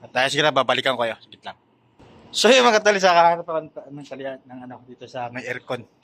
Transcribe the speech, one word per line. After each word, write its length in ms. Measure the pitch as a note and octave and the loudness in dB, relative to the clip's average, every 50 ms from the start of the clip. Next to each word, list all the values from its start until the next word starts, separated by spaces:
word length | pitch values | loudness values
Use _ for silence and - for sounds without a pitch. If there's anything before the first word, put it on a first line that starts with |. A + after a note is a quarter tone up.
At 80 | - - _ | -20 -6 _
tayo, 140 | B2+ B2+ C3+ | -2 -2 0
sige 140 | C3+ C#3+ D3+ | 0 2 0
na, 80 | D#3 C3+ | 2 2
babalikan 440 | C3+ C3 A#2 B2+ B2 B2 C3+ C3 A#2 | 0 0 0 0 -2 0 -2 -2 -2
ko 80 | A#2+ | -2
kayo. 120 | A#2 G#2+ - - _ | -4 -4 -8 -14 _
Wait 140 | - - _ | -20 -20 _
lang. 120 | G2 F#2+ _ _ _ _ _ _ _ _ _ - _ _ - _ - - | -18 -18 _ _ _ _ _ _ _ _ _ -20 _ _ -20 _ -12 -6
So, 160 | - - G#3 | 0 2 4
yung 160 | B3+ C4 B3 | 4 6 6
mga 160 | A#3+ A3 G#3+ | 4 4 4
tali 160 | G3+ G#3 G#3 G3 | 2 2 0 2
sa 160 | F#3 F#3+ F3 | 2 4 4
kaharap 320 | E3+ E3+ E3+ E3+ E3+ E3+ | 6 6 4 4 0 -4
ng, 240 | E3+ E3 D#3+ D#3 D3+ _ D3+ - C#3 C#3+ | -6 -6 -6 -6 -8 _ -18 -18 -16 -18
ng 140 | C#3+ C#3+ - | -18 -16 -16
talian 320 | C3+ C3 C3+ C3+ C3+ C3 B2+ | -16 -12 -12 -12 -12 -14 _
ng, 140 | C3 B2+ B2+ B2+ | _ -20 -18 -18
ano, 160 | B2+ B2+ A#2 A#2+ | -18 -18 -20 -20
dito 200 | A#2+ B2 _ B2+ | _ -20 _ -20
sa 240 | A#2 - C3 B2 A#2+ | -16 -12 -10 -10 -10
may 160 | A#2+ B2+ B2 | -10 -12 -10
aircon. 400 | B2 - B2 _ - C3 A#2+ A2 _ _ _ | -8 -10 -10 _ -8 -10 -10 -10 _ _ _